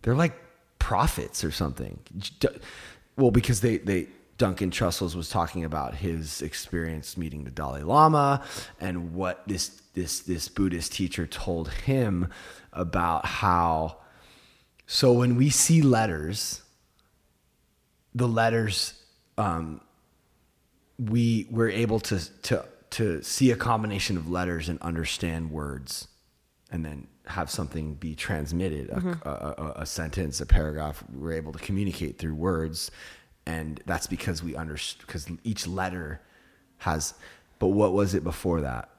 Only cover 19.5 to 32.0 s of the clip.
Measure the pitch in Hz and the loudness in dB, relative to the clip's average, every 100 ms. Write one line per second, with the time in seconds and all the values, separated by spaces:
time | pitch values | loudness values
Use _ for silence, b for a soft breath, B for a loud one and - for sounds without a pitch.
19.5 | 82 80 78 _ _ _ _ _ _ _ | 0 -4 -8 _ _ _ _ _ _ _
20.5 | _ _ _ _ _ 113 113 117 113 - | _ _ _ _ _ 0 2 4 2 0
21.5 | 113 113 101 117 110 - 98 82 - - | 0 2 2 2 0 0 -2 -4 -10 -2
22.5 | - - - _ - 110 80 - - 135 | -2 -2 -18 _ -2 -2 -2 -4 4 4
23.5 | 117 110 113 107 98 - 95 80 90 90 | 4 2 0 0 -2 -2 -2 -2 -2 -2
24.5 | 85 80 82 85 82 80 - 87 82 80 | -2 -4 -4 -4 -4 -2 -2 -2 -2 -4
25.5 | 78 73 67 65 - - _ _ _ _ | -6 -6 -8 -8 -12 -12 _ _ _ _
26.5 | _ _ 87 80 73 - _ - - 78 | _ _ -8 -6 -8 -16 _ -10 -6 -4
27.5 | - 78 80 78 71 80 76 - 82 69 | -4 -4 -4 -6 -6 -8 -8 -4 -4 -2
28.5 | 82 92 76 65 - 180 170 107 73 73 | -2 -2 -2 -4 -4 -4 -4 -6 -8 -8
29.5 | - 78 - - - 80 95 82 67 73 | -8 -8 -8 -8 -6 -6 -4 -4 -4 2
30.5 | - 76 76 76 71 - 65 80 82 78 | 4 4 -2 -6 -6 -12 -10 -6 -6 -6
31.5 | 76 - 95 101 82 | -10 -4 -2 -2 -2